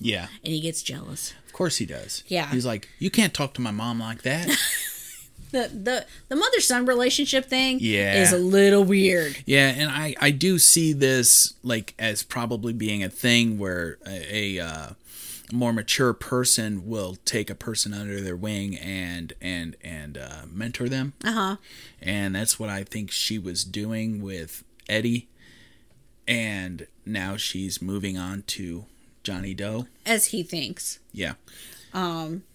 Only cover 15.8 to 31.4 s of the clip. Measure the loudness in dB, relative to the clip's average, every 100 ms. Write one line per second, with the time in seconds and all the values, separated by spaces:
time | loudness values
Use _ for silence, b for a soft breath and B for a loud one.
15.8 | 0 2 2 2 -2 0 2 2 0 -4
16.8 | -6 -6 -6 -6 -4 -2 -4 -8 -6 -4
17.8 | -4 -4 -8 -6 -6 -6 -4 -4 -4 -6
18.8 | -6 -6 -6 -6 -10 -10 -8 -6 -8 -10
19.8 | -12 -12 -12 -12 -14 -14 -12 -8 -6 -4
20.8 | -2 -2 -4 -4 -2 0 -2 -4 B B
21.8 | B B -4 -2 0 -2 -2 -2 -2 -6
22.8 | -6 -8 -6 -4 -2 -4 -4 -6 -6 -6
23.8 | -4 -4 -4 -4 -6 -8 -10 -14 -18 _
24.8 | -2 0 2 0 -4 b b b b b
25.8 | b b _ _ -2 -2 -2 -4 -6 -8
26.8 | -14 _ -8 -4 -4 -4 -4 -4 -6 -6
27.8 | -6 -4 -4 -4 -6 -8 -8 -8 -8 -10
28.8 | -14 b b b -10 -8 -8 -6 -6 -6
29.8 | -8 _ -2 0 0 -2 -6 -6 -6 -8
30.8 | -10 -12 _ -8 -6 -8